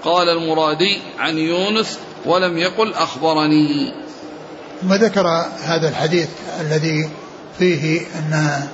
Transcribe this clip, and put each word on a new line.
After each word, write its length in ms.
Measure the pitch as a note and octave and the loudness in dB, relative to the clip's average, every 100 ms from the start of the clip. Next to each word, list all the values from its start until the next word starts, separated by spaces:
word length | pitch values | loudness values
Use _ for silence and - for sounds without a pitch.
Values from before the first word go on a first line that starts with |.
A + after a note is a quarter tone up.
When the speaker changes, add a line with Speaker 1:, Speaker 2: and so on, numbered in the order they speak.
Speaker 1:
قال 240 | D#3+ F3 E3+ | 4 4 4
المرادي 680 | E3 E3 D#3+ D#3 D3+ G3 G3 - - | 2 2 2 2 2 0 0 -6 -4
عن 200 | C#3+ D#3+ | -2 0
يونس: 600 | D#3+ F3 G3 A3 G#3+ - - - C#3 | 0 0 2 0 -2 -6 -14 -8 0
"ولم 320 | F3+ F3+ E3 | 2 2 0
يقل 360 | F3+ A3 A3 | -2 0 0
أخبرني". 960 | E3+ D#3+ C3 D#3+ D#3 D3+ D3+ D3+ C#3+ C3+ - - - - - - - - - | 0 -4 0 2 2 4 4 4 2 -2 -6 -14 -14 -16 -16 -16 -16 -16 -6
Speaker 2:
ثم 120 | F#3 | 0
ذكر 320 | G3 A3 G3 F3 E3 - - | 4 4 4 4 2 0 -6
هذا 260 | D3 E3 D#3 | -2 0 0
الحديث 400 | - D#3 F3 D#3 - - - | 0 2 2 0 -6 -10 -6
الذي 500 | D3+ D#3 D#3+ D#3 D#3 - - - - - | 0 0 2 0 -2 -8 -16 -18 -18 0
فيه 420 | F3+ D#3+ D#3 E3 | 2 2 0 -2
أن 600 | E3 E3+ D#3 D#3 D3+ C#3+ C#3+ | -2 -6 -2 0 2 0 -6